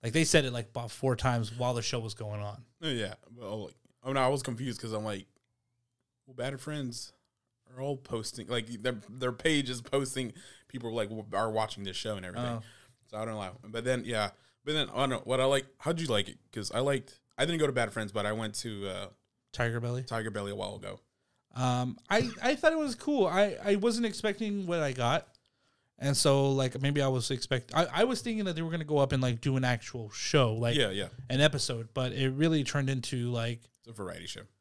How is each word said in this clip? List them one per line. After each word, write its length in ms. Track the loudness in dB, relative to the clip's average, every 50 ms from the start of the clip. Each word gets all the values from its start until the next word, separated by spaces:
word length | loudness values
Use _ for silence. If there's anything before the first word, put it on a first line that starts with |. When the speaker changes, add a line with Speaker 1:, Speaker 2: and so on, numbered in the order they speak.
| -6
Speaker 1:
Like, 100 | 0 2
they 100 | 2 4
said 200 | 6 6 6 6
it, 60 | 4 -2
like, 160 | -6 -8 -6
about 200 | -8 -8 -8 -8
four 240 | -8 -2 0 0 0
times 360 | 2 2 2 2 2 0 -2 -4
while 220 | -2 -2 0 0
the 80 | 0 -2
show 160 | -2 -4 -4
was 160 | -4 -6 -8
going 260 | -8 -8 -8 -8 -6
on. 240 | -8 -8 -10 -12 -18 _ _ _
Speaker 2:
Oh, 80 | -4 -4
yeah. 260 | -2 -2 -2 -4 -6 -12 -18 -20 -18
Well, 280 | -14 -8 -6 -6 -6 -6
like, 80 | -8 -12 _ _ _ _ _ -8
oh, 80 | -4 0
no, 80 | 2
I 80 | 2 2
was 140 | 2 0 -2
confused 380 | -4 -6 -4 -4 -6 -6 -6
'cause 120 | -6 -6 -4
I'm 120 | -4 -4
like, 220 | -4 -6 -6 -8 _ _ _ _ _ _ _ _ _ _ _ _ _ _ _ _ _ _ _ _
"Well, 80 | -20 -10
Bad 260 | -6 -6 -6 -6 -6
Friends 520 | -8 -6 -6 -4 -4 -6 -6 -8 -12 -14 _ _ _ _ _ _ _ _ _ _ _ _ -10
are 80 | -6 -4
all 140 | -4 -4
posting, 500 | -4 -6 -6 -6 -4 -4 -6 -8 -10 -6 -2
like, 200 | -2 -2 -2 -4 -8 -4 -2
their, 140 | -2 -2 -4 -8 -14
their 220 | -8 -4 -2 -2 -2
page 360 | 0 0 2 2 2 2 0
is 140 | -4 -8 -6
posting, 500 | -2 0 0 0 0 -4 -4 -4 -6 -8 -12 -18 -20 -20 -20 _ _
people, 240 | -10 -8 -6 -4 -2
like, 140 | -2 -2 -2
w-, 160 | -4 -8 -8 -4 -2
are 160 | 0 0 2
watching 340 | 2 0 0 0 -2 -8 -8
this 120 | -8 -6
show 200 | -6 -4 -4 -6
and 80 | -6 -6
everything." 240 | -8 -6 -4 -4 -4
Speaker 1:
Oh. 140 | -4 -6 -8 -12 -20 -20 -20 _ _ _ _ _
Speaker 2:
So 60 | -8
I 80 | -6 -6
don't 100 | -4 -4
know. 220 | -6 -6 -8 -10 -12 -16
But 200 | -8 -8 -4 0
then, 200 | 0 0 0 0
yeah. 260 | -2 0 0 0 0 -2 _ _ _ _ _ _
But 100 | -2 0
then, 160 | 0 0 0
I 60 | 0 0
don't 100 | 2 2
know. 120 | 2 -2 -2
What 160 | 0 0 2
I 60 | 4
like, 200 | 4 4 2 0 -2 _ _
how'd 200 | -2 -2 -2 -2
you 80 | 0 2
like 200 | 2 2 2 0
it? 80 | -6 -18 _ _ -10
'Cause 180 | -8 -8 -4 -2
I 80 | 0
liked, 380 | 2 2 0 0 -2 -8 -20 _ _ _ _ 0
I 80 | 0
didn't 120 | 0 2 2
go 80 | 2
to 60 | 2 4
Bad 180 | 2 0 0 0
Friends, 200 | -4 -6 -2 -2
but 140 | -2 0
I 60 | 0 0
went 220 | -2 -4 -4 -6
to, 300 | -6 -8 -6 -8 -6 -6
uh, 200 | -6 -6 -8 -10 -12 -14 _ _ _ _ _ _ _ -4
Speaker 1:
Tiger 280 | -2 0 0 0 -2
Belly? 220 | -2 -2 -4 -4 -4
Speaker 2:
Tiger 280 | -4 -4 -2 -2 -2
Belly 200 | -4 -4 -4 -4 -4
a 20 |
while 220 | -6 -6 -6 -8
ago. 240 | -8 -10 -12 -14 -14 _ _ _ _ _ _ _ _ _ _ -4
Speaker 1:
Um, 440 | 0 0 2 2 2 0 -2 -6 -10 _ 2
I, 180 | 2 2 2 2 -4 -2 0
I 120 | 0 0
thought 180 | 4 4 4 4
it 40 | 4
was 160 | 0 -2 -4
cool. 320 | -4 -2 0 4 4 4
I, 300 | 4 6 4 4 4 2 -2 2
I 120 | 2 2
wasn't 280 | 4 4 2 2 2 0
expecting 600 | -2 -2 0 -2 -2 0 0 -2 -2 -2 -2 -2
what 140 | 0 0 0
I 120 | 0 0 0
got. 340 | 2 2 4 4 2 0 _ _ _ _ _ _ _ _ _ _ _ _ _ _ _
And 160 | 0 2 2
so, 380 | 6 6 6 6 6 6 4 4
like, 260 | 4 2 0 0 0 0
maybe 180 | 2 2 4
I 80 | 2 2
was 220 | 2 0 0 0
expect-, 440 | -2 -2 0 0 -2 -2 -2 0 2
I, 120 | 2 2 2 4
I 120 | 2 2
was 160 | 4 2 -2
thinking 240 | -2 -2 -2 0 -2
that 100 | -2 -2
they 60 | -2 -4
were 80 | -2
gonna 140 | -2 -4 -2
go 140 | 2 4 4
up 140 | 4 6 4
and, 100 | 2 2
like, 180 | 2 0 0
do 160 | 0 0 2
an 80 | 2 4
actual 460 | 2 2 0 -2 -8 -10 -10 -10 -10
show, 420 | -8 -6 -4 4 6 6 6 6 4
like, 220 | 2 2 2 4
Speaker 2:
Yeah, 140 | 4 2 2
yeah. 180 | 2 -2 -4 -4 -8 -14 -6 -2
Speaker 1:
an 100 | 2 6
episode. 480 | 6 6 6 4 -2 -2 -2 -4 -6 -6 _
But 180 | -2 -2 -2 0
it 160 | 0 0 0 2
really 300 | 4 4 4 4 4 2
turned 280 | 0 0 0 0 0
into, 400 | 0 -2 -2 -2 -2 -2 -2 0
like, 320 | 0 0 -2 -2 -4 -6 -10 -20 _ _
Speaker 2:
It's 80 | _ -18
a 40 | -10
variety 340 | -8 -6 -6 -6 -8 -10
show. 160 | -10 -10 -12 -12 -16 _ _